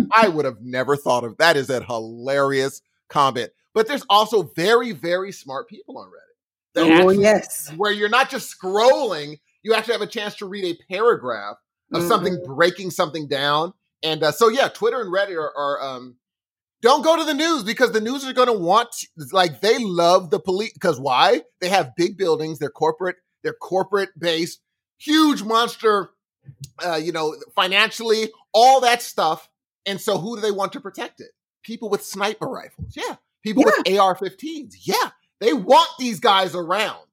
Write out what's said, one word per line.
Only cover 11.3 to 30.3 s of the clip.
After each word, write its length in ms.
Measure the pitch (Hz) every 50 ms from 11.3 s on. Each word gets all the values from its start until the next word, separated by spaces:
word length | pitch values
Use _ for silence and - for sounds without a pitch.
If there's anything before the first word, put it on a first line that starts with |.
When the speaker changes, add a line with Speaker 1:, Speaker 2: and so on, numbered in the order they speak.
| 113 104 101 104 104 - _ _ _ _ _ - -
Speaker 2:
of 80 | 165
Speaker 1:
Mm-hmm. 80 | 175 170
Speaker 2:
something 340 | 226 196 180 196 180 151 -
breaking 460 | 131 135 135 170 180 175 - 190 185
something 380 | - - 180 156 139 165 151 139
down. 440 | 143 135 143 143 147 151 160 185 - _ _ _ _ _ -
And, 200 | 160 160 151 156
uh, 100 | 151 147
so, 160 | - 233 220
yeah, 200 | 226 269 247 165
Twitter 320 | - - 196 233 240 247
and 120 | 226 185 175
Reddit 240 | 190 202 196 180
are, 160 | 160 151 139 -
are, 260 | 139 143 143 143 107 131
um, 340 | 135 131 123 127 127 123 _ _ _ _ _ _ _ _ _ _ _ _ _ -
don't 200 | 233 277 302 233
go 140 | 320 330
to 80 | 320 320
the 100 | 302 302
news 280 | 269 320 339 330 277 196
because 280 | 202 226 - 254 233 -
the 80 | 220
news 240 | 214 226 269 285 269
are 60 | 262 254
gonna 200 | 254 254 254 233
want, 360 | 202 170 170 196 226 247 - - - - - _ 160 147 123 170
like, 280 | 190 180 170 139 -
they 180 | - 208 240 277
love 520 | 233 196 175 170 170 170 180 190 190 151
the 80 | 208 185
police. 320 | - 190 185 190 220 226 - -
'Cause 220 | - 180 151 120
why? 420 | 135 139 127 131 160 196 233 311 - _ _ -
They 80 | 180 175
have 280 | 196 190 160 127 113
big 200 | - 170 175 -
buildings. 420 | 170 190 170 156 147 156 160 156 -
They're 120 | 147 131
corporate, 460 | - - 156 156 160 - 185 185 180 _ _ _ _ _ -
they're 100 | 151 156
corporate 560 | - - - 180 190 190 190 202 196 196 - - 151
based, 420 | 165 175 165 165 175 170 - - _ _ _ _ _ _ _ _
huge 440 | - 302 302 311 311 302 269 190 202
monster, 680 | 214 226 226 240 233 233 - - 220 208 202 175 - _ _ _ _ _ _ _ 139 - - 139 - _ - 160
uh, 120 | 180 165
you 160 | 156 156 175 165
know, 220 | 165 156 156 151 - - - -
financially, 760 | 202 185 180 190 202 220 214 - - 226 226 214 220 220 220 - _ _ _ -
all 260 | 214 240 262 269 262
that 220 | 247 240 240 240 -
stuff. 460 | - - - 185 156 160 - - _ _ _ _ _ _ _ -
And 140 | 196 196 185
so 180 | - 220 202 180
who 180 | 165 220